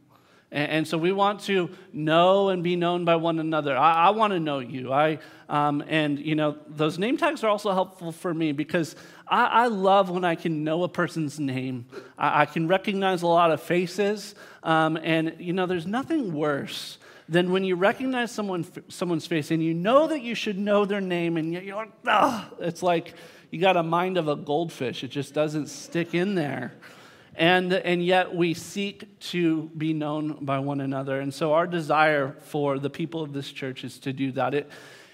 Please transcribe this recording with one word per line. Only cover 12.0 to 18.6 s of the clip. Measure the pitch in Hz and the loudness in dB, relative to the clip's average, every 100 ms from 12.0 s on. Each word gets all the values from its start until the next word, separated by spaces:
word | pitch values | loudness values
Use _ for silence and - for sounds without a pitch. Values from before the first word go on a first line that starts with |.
| - - | -14 -4
I, | 147 147 | 2 2
I | |
can | 147 170 165 | 2 0 2
recognize | 190 214 196 190 180 | 2 0 0 0 2
a | 170 | 4
lot | 170 170 | 4 4
of | 147 | 2
faces. | - 175 175 208 202 208 - - - - | 0 0 0 0 -2 -2 -8 -18 -20 -8
Um, | - 160 160 160 | 0 2 2 0
and, | 165 160 160 165 | 0 0 0 -4
you | 170 | -4
know, | 185 | -2
there's | 180 180 | -2 -2
nothing | 165 233 269 320 202 | -4 -6 -2 -2 -2
worse | 151 151 139 110 - - - - - - | -2 -2 -2 -6 -10 -12 -16 -20 -20 0
than | 170 180 | 2 2
when | 190 | 0
you | 190 | 0
recognize | 175 196 233 262 254 233 | 2 2 2 -2 -2 -4
someone, | - 208 175 | -4 -4 -4